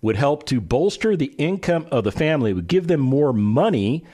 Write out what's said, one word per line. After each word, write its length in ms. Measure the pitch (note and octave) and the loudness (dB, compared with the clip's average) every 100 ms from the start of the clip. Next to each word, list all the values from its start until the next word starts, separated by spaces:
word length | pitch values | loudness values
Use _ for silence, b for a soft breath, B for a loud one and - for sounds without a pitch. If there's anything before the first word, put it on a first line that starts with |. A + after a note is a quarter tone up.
would 140 | G#2+ G#2 | -2 0
help 300 | C#3+ D3 - | 0 0 -2
to 140 | B2+ | -4
bolster 540 | E2+ B2 G3 - A3 F#3+ | 0 0 0 0 -2 0
the 180 | C#3+ - | -2 -2
income 500 | D#3 F#3+ F#3 E3+ D#3+ | -2 -2 -2 -2 0
of 120 | B2+ | -2
the 80 | G#2 | 0
family, 420 | - D#3 D#3 A2+ | 0 0 2 0
would 140 | F#2 E2+ | -2 0
give 200 | F#3 E3+ | 0 2
them 120 | D#3+ | 0
more 320 | C3 C3+ D3 | 2 2 2
money 720 | A2+ G#2 A#2+ G#3+ C#3 G2+ D#3 B | 2 2 2 2 2 0 -2 B